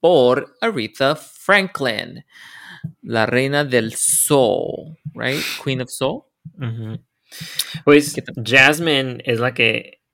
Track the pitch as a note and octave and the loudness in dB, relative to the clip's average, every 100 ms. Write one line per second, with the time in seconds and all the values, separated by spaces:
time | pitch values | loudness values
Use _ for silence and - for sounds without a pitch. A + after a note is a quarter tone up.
0 | E3 F3 B2 B2+ C#3 _ A3+ F#3+ A2 - | 6 6 6 4 -2 _ -4 -2 -6 0
1 | C3+ D#3 - - - G3+ F#3+ - C3 G#2+ | 0 0 -6 -16 0 2 2 -4 -4 -4
2 | E2 E2+ - - - - - - - - | -8 -16 -20 -20 -20 -20 -20 -16 -16 -16
3 | - A2+ G#2+ B2 C3+ C#3+ D3 B2 A2 - | -6 -2 0 0 0 -2 0 0 0 -4
4 | - - - C#3+ A#2+ F2+ - - - D#3+ | -2 0 2 4 4 2 -4 -8 -12 -16
5 | - - A#2+ C#3 - - - C3 B2+ - | -16 -8 -6 -4 -6 -8 -6 -4 -6 -4
6 | C3 A3+ _ _ - - B2 A2+ A2 A2+ | -4 -4 _ _ -20 -10 -8 -8 -10 -12
7 | _ _ _ - - - - - - D3 | _ _ _ -18 -16 -10 -10 -4 6 6
8 | D3 - - - A2 C3 C3+ D3+ E3 C#3+ | 6 -6 -10 -10 2 6 6 4 0 0
9 | C3 B2 - A#2 B2 A#2+ A#2 A2+ - _ | 0 -6 -4 0 0 -2 -2 -2 -6 _
10 | _ | _